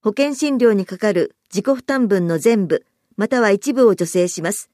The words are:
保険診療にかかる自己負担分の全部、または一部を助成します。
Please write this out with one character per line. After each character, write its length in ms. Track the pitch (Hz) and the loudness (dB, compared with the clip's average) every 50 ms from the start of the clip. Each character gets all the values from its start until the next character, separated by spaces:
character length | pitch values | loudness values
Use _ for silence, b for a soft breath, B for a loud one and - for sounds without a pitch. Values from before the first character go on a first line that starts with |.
保 80 | _ 214 | _ -2
険 240 | 202 - 277 294 277 | 0 0 0 -2 0
診 220 | - 302 294 277 | -2 -2 -2 0
療 160 | 240 240 233 214 | 2 2 2 2
に 120 | 196 185 | 2 -2
か 120 | - 190 | -4 -8
か 160 | 185 - 214 196 | -4 -2 0 0
る 220 | 175 160 - _ _ _ _ - | 0 -2 -2 _ _ _ _ -6
自 80 | 190 | -4
己 140 | 202 269 269 | 0 0 -2
負 80 | 254 _ | -2 _
担 240 | - 269 262 247 | -4 -2 0 0
分 200 | 202 202 190 175 | 2 2 0 0
の 120 | 170 165 160 | -2 -2 0
全 280 | - 233 233 214 190 | 2 2 2 2 0
部、 180 | 151 160 - _ _ _ _ _ _ _ | -4 -8 -16 _ _ _ _ _ _ _
ま 120 | - 202 | -4 -2
た 140 | 226 262 247 | -2 0 0
は 100 | 233 208 | 2 2
一 220 | 196 202 - 277 254 | 0 0 0 -4 2
部 140 | 262 254 | 4 4
を 40 | 226 | 4
助 140 | 190 - 175 | 4 2 -4
成 220 | 165 - 185 175 | -2 0 0 0
し 140 | 175 - - | 0 -2 -6
ま 100 | 160 175 | -6 -6
す。 180 | 208 - - _ | -6 -6 -10 _